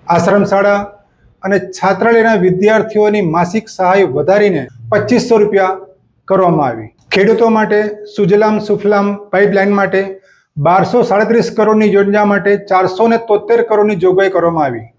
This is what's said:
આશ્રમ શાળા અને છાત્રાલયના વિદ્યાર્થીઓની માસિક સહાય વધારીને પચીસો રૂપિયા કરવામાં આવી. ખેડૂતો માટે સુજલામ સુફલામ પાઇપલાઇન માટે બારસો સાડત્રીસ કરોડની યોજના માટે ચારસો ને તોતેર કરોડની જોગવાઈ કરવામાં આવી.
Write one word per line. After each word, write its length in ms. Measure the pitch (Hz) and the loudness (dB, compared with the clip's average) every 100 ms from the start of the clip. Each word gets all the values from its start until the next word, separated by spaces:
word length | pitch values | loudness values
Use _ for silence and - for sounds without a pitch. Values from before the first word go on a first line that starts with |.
| - | -2
આશ્રમ 360 | 170 175 202 | -2 2 0
શાળા 500 | 196 196 202 202 202 - _ _ _ _ | 2 0 2 0 -4 -16 _ _ _ _
અને 160 | 190 202 | -4 -4
છાત્રાલયના 760 | 185 - 190 185 226 233 226 | -4 -6 -4 0 2 2 2
વિદ્યાર્થીઓની 880 | 220 180 180 208 220 - 208 214 208 | 2 0 2 2 2 0 0 0 0
માસિક 480 | 175 165 175 220 - | -2 -2 -2 -4 -8
સહાય 360 | - 185 196 | -4 0 2
વધારીને 640 | 185 147 147 202 208 165 123 - - | 0 0 0 2 2 -2 -6 -16 -4
પચીસો 460 | 208 208 247 - 226 | -4 0 0 2 2
રૂપિયા 420 | 214 196 185 185 - - _ _ - | 2 2 0 -4 -12 -20 _ _ -2
કરવામાં 380 | 190 180 160 135 | 0 2 0 -2
આવી. 200 | 110 110 _ _ | -6 -14 _ _
ખેડૂતો 360 | 190 202 220 226 | 0 2 2 2
માટે 560 | 220 208 208 214 - - - | 2 0 0 -2 -8 -14 -4
સુજલામ 420 | 196 208 214 214 | 0 2 2 0
સુફલામ 560 | - 202 202 208 202 | -2 -2 0 0 -2
પાઇપલાઇન 580 | 202 - 185 202 190 196 | -6 -4 0 0 2 0
માટે 480 | 202 190 190 196 - _ _ _ - | 0 0 -2 -4 -10 _ _ _ -4
બારસો 460 | 147 185 185 240 | 0 2 2 0
સાડત્રીસ 480 | 226 196 214 226 - | 0 0 0 0 0
કરોડની 420 | - 214 214 214 | -2 0 2 2
યોજના 320 | 202 196 208 | 2 2 2
માટે 320 | 208 202 202 202 | 0 0 0 -2
ચારસો 520 | - 185 185 - 226 | 0 0 0 0 0
ને 80 | 226 | 0
તોતેર 460 | 226 208 - 233 | 0 -2 2 0
કરોડની 340 | 233 208 208 196 | 2 0 0 0
જોગવાઈ 320 | 185 180 190 | 0 2 0
કરવામાં 360 | 185 170 165 | 0 -2 0
આવી. 160 | 143 117 113 | -4 -4 -12